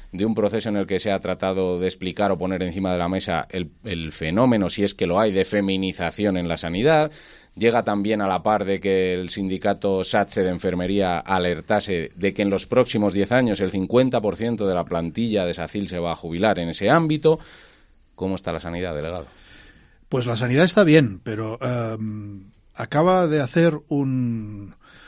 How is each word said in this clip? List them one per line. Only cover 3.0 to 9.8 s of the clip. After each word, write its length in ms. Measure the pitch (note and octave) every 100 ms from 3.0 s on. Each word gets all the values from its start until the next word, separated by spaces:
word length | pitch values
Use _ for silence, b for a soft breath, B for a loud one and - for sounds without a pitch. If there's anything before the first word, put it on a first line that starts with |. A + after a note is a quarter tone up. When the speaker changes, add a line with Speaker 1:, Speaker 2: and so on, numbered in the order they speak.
| F2
Speaker 1:
mesa 400 | F#2+ F#2 E2 -
el, 220 | F#2 E2 -
el 300 | - E2+ D#2+
fenómeno, 580 | - D#2+ F#2 B2+ A2+ F2+
si 140 | -
es 100 | G2+
que 140 | - F2+
lo 100 | F2+
hay, 140 | A2
de 120 | F#2+
feminización 920 | F#2 G#2 G2 F#2+ F#2+ F2 E2+ F#2 G#2 F#2
en 100 | F2
la 100 | E2
sanidad. 540 | E2 F2+ C3+ D#3+ D3+ B B B B -
Llega 260 | A2+ A#2
también 380 | A2 G#2 G2+ G#2+
a 80 | G2
la 160 | F2+
par 200 | F#2+ G#2+
de 140 | G2 F#2+
que 340 | G2 F#2+ F#2
el 160 | F2+ F2+
sindicato 760 | - F#2+ F#2 G#2 F#2